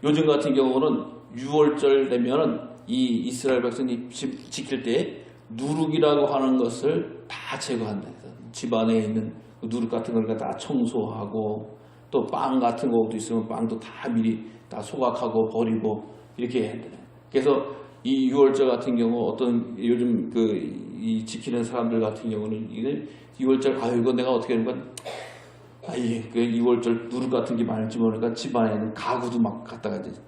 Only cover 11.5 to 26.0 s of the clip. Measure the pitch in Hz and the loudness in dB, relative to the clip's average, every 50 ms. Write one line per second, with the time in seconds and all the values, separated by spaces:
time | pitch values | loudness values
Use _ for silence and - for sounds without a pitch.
11.5 | 107 110 - - - - - - - - - - - - - - - - - 139 | -2 -4 -6 -12 -16 -20 -20 -20 -20 -20 -18 -2 -2 0 0 0 -2 -2 -2 0
12.5 | 131 131 120 117 117 - - 131 117 113 107 107 107 110 107 - 117 113 107 - | 2 2 2 2 0 0 -2 2 2 2 2 2 0 -6 -4 -2 -2 -2 -2 -2
13.5 | 113 110 113 113 113 - - - - - - 135 117 113 110 113 110 - - - | -4 -4 -2 -2 -4 -6 -8 -12 -14 -10 -6 -2 0 2 2 2 0 -2 -4 -14
14.5 | - - - - 120 113 101 - - 143 127 120 120 - 123 113 110 113 113 110 | -18 -20 -18 -14 -12 -10 -10 -8 -4 0 0 0 0 0 -2 0 2 2 2 2
15.5 | - 113 113 113 113 110 104 107 107 110 - - - - - - - - 120 117 | 2 0 0 2 2 0 0 0 -2 -2 -6 -12 -18 -20 -20 -20 -8 -6 -4 -2
16.5 | 123 127 107 - - - - - - - - - - - - - - 135 131 147 | 0 0 0 0 -4 -8 -10 -12 -16 -18 -20 -20 -20 -20 -20 0 0 2 4 4
17.5 | 139 135 139 - - - - - - - - 123 135 135 131 127 127 143 139 135 | 4 2 0 -4 -10 -12 -14 -18 -20 -8 -2 0 2 4 2 2 6 8 6 6
18.5 | - 135 139 127 123 117 - 135 120 117 117 113 117 120 113 85 - - 131 123 | 8 6 4 4 4 2 0 0 0 2 2 2 2 2 0 -2 0 0 0 2
19.5 | 120 120 - - - - - 117 120 117 120 123 117 104 87 - - 120 113 110 | 2 0 0 -2 -6 -2 2 2 4 4 4 2 2 2 0 0 0 2 2 2
20.5 | 104 92 - - - - - - - - 113 113 113 110 110 - - 117 - 135 | 2 0 -2 -6 -8 -10 -10 -10 -10 -6 -2 0 0 0 -2 -4 -10 -8 -6 -4
21.5 | 120 120 117 113 127 123 117 113 117 113 110 107 107 - - 117 110 104 107 107 | -2 -2 -2 -2 -2 -2 0 0 2 2 0 0 -2 -4 -6 -4 -4 -2 -4 -4
22.5 | 110 110 110 - - 107 113 135 147 - - - - - - - - - 131 131 | -4 -6 -6 -8 -6 -4 -2 -2 -2 -4 -6 -10 -14 -18 -20 -20 -8 -2 2 4
23.5 | 135 131 135 139 131 127 117 120 123 120 117 127 127 120 123 127 127 117 110 - | 4 4 4 0 0 0 0 0 2 2 2 2 2 2 2 2 2 0 0 0
24.5 | 123 113 113 117 127 - - - - - - - - - - - - - - - | 0 0 0 0 -2 -4 -8 -12 -14 -14 -12 -12 -12 -12 -12 -14 -16 -20 -20 -20
25.5 | - - - - - - - - - 127 | -20 -20 -20 -20 -20 -16 -12 -8 -4 -2